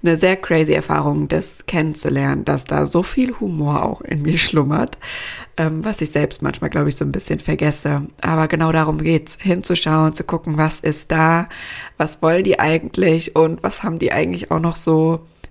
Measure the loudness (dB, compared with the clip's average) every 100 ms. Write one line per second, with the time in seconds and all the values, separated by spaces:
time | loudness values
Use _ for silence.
0 | 2 4 4 2 2 2 4 0 0 -2
1 | 0 0 0 -2 -4 -12 -4 -2 -2 -2
2 | -2 0 0 -2 -2 -2 0 -2 2 0
3 | 0 0 0 -2 -4 -2 0 0 -2 -4
4 | -6 -2 0 0 2 2 2 0 -2 -6
5 | -12 -12 -12 -14 -12 -2 -2 -2 -4 -4
6 | -2 0 0 -2 -6 -4 -4 0 0 0
7 | -2 -4 -4 -4 -2 0 0 0 -2 -2
8 | -4 -6 0 2 2 2 2 2 2 0
9 | 2 2 0 -4 0 0 0 -2 2 4
10 | 4 0 -4 -4 -2 0 0 0 -2 -2
11 | -2 2 4 2 0 -10 -14 -14 -16 -4
12 | -4 0 2 4 4 2 4 2 -2 0
13 | 2 2 2 2 2 2 -4 -4 -6 -2
14 | 0 0 -2 -4 -2 0 0 -2 2 4
15 | 4 0 -6 _ -20